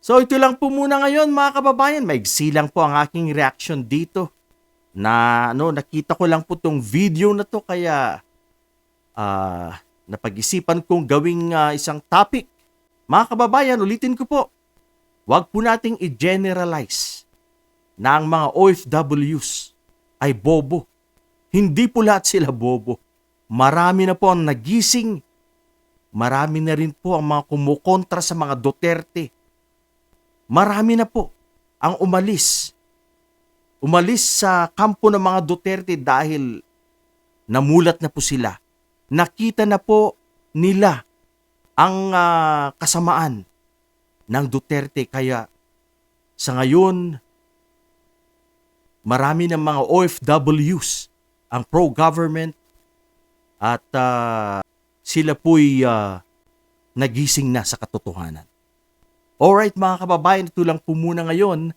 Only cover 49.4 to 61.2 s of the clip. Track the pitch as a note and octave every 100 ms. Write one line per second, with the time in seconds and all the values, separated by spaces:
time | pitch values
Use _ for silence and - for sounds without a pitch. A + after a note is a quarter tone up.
49.4 | E3+ D#3+ D3+ D3 C3 F3 F3+ - A#2+ D#3
50.4 | C#3+ D#3 D3 F3 - - - _ _ _
51.4 | _ A#2+ A2+ D#3+ E3+ A#2+ D#3+ D#3+ E3 D#3+
52.4 | D#3+ - _ _ _ _ _ _ _ _
53.4 | _ _ G#2 A#2+ _ C3+ B2+ B2 A#2 A2+
54.4 | G#2 G2 - _ _ _ - D#3+ D#3 C#3+
55.4 | E3 E3 D3 C3+ B2+ A2+ G2+ F#2 _ _
56.4 | _ _ _ _ _ - C3+ A#2 C#3+ -
57.4 | C3+ B2 G2+ - A2 G#2+ - F2 E2+ D#2
58.4 | D#2+ _ _ _ _ _ _ _ _ _
59.4 | D#3+ G3 G#3+ G3 F#3 F#3 F3+ F3 D#3+ F#3+
60.4 | F3+ - E3+ D#3+ - D#3+ E3 E3+